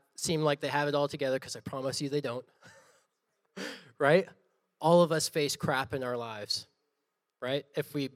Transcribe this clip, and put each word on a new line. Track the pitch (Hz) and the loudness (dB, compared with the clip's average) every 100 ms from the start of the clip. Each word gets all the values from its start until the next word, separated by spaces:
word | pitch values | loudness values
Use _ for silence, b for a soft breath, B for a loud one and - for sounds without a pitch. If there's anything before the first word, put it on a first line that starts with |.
| _ | _
seem | - - 160 | -8 -2 2
like | 151 147 | 2 2
they | 143 | 0
have | 139 147 | 0 0
it | |
all | 143 143 | 0 0
together, | 147 139 131 | -2 -2 -2
'cause | - 117 | -4 -12
I | |
promise | - 139 131 131 | -10 -6 -4 -4
you | 147 | -4
they | 147 | -2
don't, | 139 120 123 B B B B B B _ _ _ _ - | -4 -6 -10 B B B B B B _ _ _ _ -12
<laughs> | - - - _ | -12 -12 -18 _
right? | 143 170 190 - _ _ _ _ | 4 4 4 -8 _ _ _ _
All | 156 175 | 4 6
of | 170 | 6
us | 160 - | 2 0
face | - 147 - | -2 -2 -2
crap | - 135 135 | -2 0 -2
in | 143 | -4
our | 127 123 | -4 -4
lives, | 117 110 104 - - _ _ _ _ _ _ _ | -6 -10 -6 -6 -8 _ _ _ _ _ _ _
right? | 123 143 - - | -4 -4 -4 -6
If | 147 | -4
we | 147 135 | -4 -4